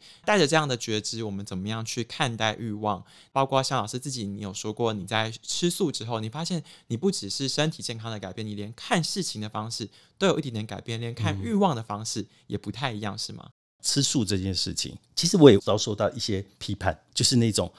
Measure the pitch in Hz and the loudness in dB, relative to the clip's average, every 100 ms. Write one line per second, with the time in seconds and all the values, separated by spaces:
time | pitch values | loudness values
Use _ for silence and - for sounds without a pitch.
0 | - - - 208 143 156 147 120 - 107 | -18 -6 2 4 4 2 2 -4 -2 -2
1 | - 113 110 98 101 92 101 113 110 123 | -2 -6 -6 -6 -6 -6 -4 -6 -6 -6
2 | 113 - 127 113 110 - 113 104 107 95 | -6 -2 -2 0 -2 -2 -6 -4 -2 -2
3 | - - - 135 135 135 131 131 104 123 | -6 -20 -6 -2 2 0 0 -2 -4 -6
4 | 143 127 101 101 101 95 110 104 117 107 | -6 -6 -6 -6 -8 -8 -6 -2 -2 -2
5 | 92 110 110 113 - - 175 - 156 - | -2 -2 -2 -6 -6 -2 0 0 -2 -2
6 | 113 113 110 147 165 175 - - - 113 | -4 -4 -4 -6 -6 -6 -8 -14 -8 -2
7 | 196 - 98 - 135 - 156 - - 113 | 0 -2 -6 -4 -4 0 -2 -2 -8 -8
8 | 113 110 95 92 107 101 101 - - 202 | -8 -8 -10 -8 -8 -8 -10 -10 -2 0
9 | 151 196 - 107 107 107 113 - 107 - | 0 -4 -4 -6 -6 -6 -6 -8 -8 -12
10 | _ - 185 - 143 110 110 98 - 113 | _ 0 2 2 -2 -6 -6 -8 -8 -6
11 | 117 117 113 - 226 202 190 120 113 104 | -6 -2 -2 -2 0 2 2 0 -4 -6
12 | 110 110 - _ - 104 104 104 135 104 | -6 -6 -8 _ -8 -8 -6 -6 -4 -4
13 | 107 104 - 107 - _ _ _ - 143 | -6 -6 -10 -12 -18 _ _ _ -2 2
14 | 131 139 104 95 95 92 87 - - - | 2 2 2 0 0 -2 -4 -6 -8 -10
15 | _ - 170 190 143 98 - 107 - 104 | _ -2 2 12 12 12 6 0 0 0
16 | 101 120 - 98 - - - 101 92 78 | 0 -2 -4 -4 -6 -10 -8 -2 -2 -2
17 | _ - 123 127 117 104 87 | _ 0 4 6 4 2 -2